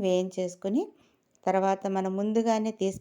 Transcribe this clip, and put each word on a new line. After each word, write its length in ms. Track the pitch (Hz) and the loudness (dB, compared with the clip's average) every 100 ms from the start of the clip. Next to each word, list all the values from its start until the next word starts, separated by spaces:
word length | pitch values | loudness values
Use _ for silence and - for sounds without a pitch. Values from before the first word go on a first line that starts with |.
| 190 | 2
వేయించేసుకొని, 760 | 180 185 185 180 - 190 247 427 - _ _ _ _ 185 | 2 0 -4 -6 -6 -2 -2 -2 -8 _ _ _ _ 0
తర్వాత 360 | 190 190 190 196 190 | 2 2 0 -2 -2
మనం 160 | 190 190 | -2 -2
ముందుగానే 520 | 214 220 226 220 220 220 | 0 2 2 2 0 -2
తీసి 200 | 196 - | -4 -2